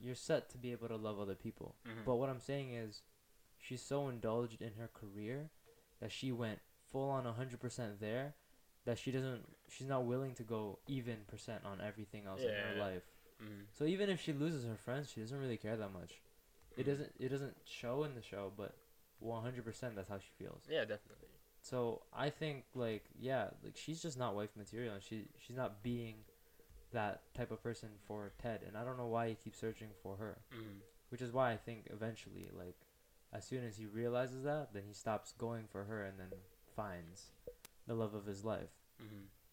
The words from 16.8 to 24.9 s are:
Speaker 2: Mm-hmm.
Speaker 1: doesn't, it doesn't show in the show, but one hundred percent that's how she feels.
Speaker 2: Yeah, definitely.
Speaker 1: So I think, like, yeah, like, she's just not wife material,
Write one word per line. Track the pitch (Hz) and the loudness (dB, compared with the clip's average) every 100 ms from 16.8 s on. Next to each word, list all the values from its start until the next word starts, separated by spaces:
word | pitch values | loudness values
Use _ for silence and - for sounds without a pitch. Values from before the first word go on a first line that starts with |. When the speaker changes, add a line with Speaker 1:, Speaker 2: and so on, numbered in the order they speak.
Speaker 2:
Mm-hmm. | 131 | 4
Speaker 1:
doesn't, | 143 - - | 4 0 0
it | 127 | 2
doesn't | 139 139 - | 2 0 -6
show | - - 120 131 | -10 -4 2 2
in | 151 | 2
the | 123 | 0
show, | - 98 95 101 | -4 -2 -2 -2
but | 98 - - - - - | -6 -6 -20 -20 -20 -6
one | 113 113 | -2 0
hundred | 120 123 | 0 -2
percent | 113 - 127 101 | -4 -2 -2 -2
that's | 92 | -2
how | 98 | -4
she | - - | -6 -10
feels. | 95 - - | -8 -8 0
Speaker 2:
Yeah, | 151 | 2
definitely. | 110 104 - - - - - - | 2 -2 -6 -18 -18 -20 -20 -16
Speaker 1:
So | - 127 117 - - | -2 2 2 2 -4
I | - 143 | 0 0
think, | - 156 139 - | 2 -2 -2 -4
like, | 127 117 107 - - | 0 2 2 -4 -4
yeah, | 127 131 98 - | 2 4 4 -2
like, | - - | -10 -6
she's | - 165 | -4 -2
just | 165 127 | -2 2
not | 123 101 | 2 2
wife | 107 107 | 0 -4
material, | 101 110 120 | -6 -2 -2